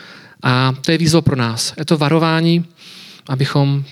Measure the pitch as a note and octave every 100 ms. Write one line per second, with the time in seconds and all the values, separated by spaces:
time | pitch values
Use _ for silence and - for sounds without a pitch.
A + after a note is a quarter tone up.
0 | - - - - C3+ B2+ C3 C3 E3 E3
1 | E3 E3 - C3 A#2 A2+ - - D3+ D#3+
2 | C#3+ D#3+ D#3+ D#3+ E3 E3+ E3+ - - -
3 | - - - C3+ C#3 C#3+ C#3 C#3+ C#3